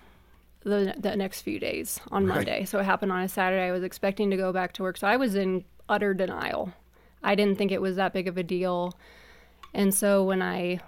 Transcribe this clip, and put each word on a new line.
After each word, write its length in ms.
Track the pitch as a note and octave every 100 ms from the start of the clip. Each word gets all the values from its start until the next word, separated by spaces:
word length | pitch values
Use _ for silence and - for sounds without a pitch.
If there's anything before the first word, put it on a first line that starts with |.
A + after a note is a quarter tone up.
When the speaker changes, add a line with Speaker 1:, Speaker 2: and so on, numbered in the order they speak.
| - - - - - -
Speaker 1:
the, 320 | G3 G#3 G3 -
the 160 | G3+ G3+
next 260 | F#3+ -
few 180 | - -
days 400 | - - - - -
on 140 | G3 F#3+
Speaker 2:
Right. 100 | E3+
Speaker 1:
Monday. 280 | - -
So 140 | F#3+ G3+
it 60 |
happened 280 | G3 F#3+ G3+
on 80 | F3+
a 80 | F#3
Saturday. 360 | - F#3 F#3+ F3+
I 60 |
was 100 | F3+
expecting 480 | F#3 - G3 G3 G#3
to 80 | F#3+
go 160 | F#3
back 180 | F#3 F3+
to 100 | -
work. 140 | F#3 F3
So 100 | G3+
I 120 | B3
was 160 | C4
in 300 | G3 F#3+ F#3 - - -
utter 220 | G#3 G3+
denial. 580 | F#3+ F#3 E2+ - - F#3 - - - - _
I 120 | G3
didn't 220 | G3+ G#3 G3
think 160 | G3
it 80 | F#3+
was 160 | F#3+ F#3
that 160 | F#3
big 160 | F#3+ F#3
of 80 | F3
a 60 |
deal. 500 | E3+ F3+ F#3 F3+ F3+ - - - - - - - -
And 220 | - G3
so 280 | G3 G3+ G3
when 200 | F#3+ F#3+
I 380 | F3+ F3+ F3 F3+